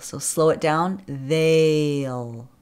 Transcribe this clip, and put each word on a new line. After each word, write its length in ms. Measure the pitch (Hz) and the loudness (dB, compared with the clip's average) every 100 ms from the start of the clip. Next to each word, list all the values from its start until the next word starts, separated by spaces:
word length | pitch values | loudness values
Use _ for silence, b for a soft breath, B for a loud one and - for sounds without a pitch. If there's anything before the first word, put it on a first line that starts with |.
So 180 | - 151 | -12 -8
slow 320 | - - 156 | -6 2 2
it 100 | 151 | 2
down. 420 | 160 156 180 190 - | 0 0 -2 -4 -10
They'll. 1400 | 139 135 160 160 160 160 151 151 143 135 127 120 117 123 _ | -10 -4 0 4 4 4 2 0 -2 -4 -6 -8 -12 -16 _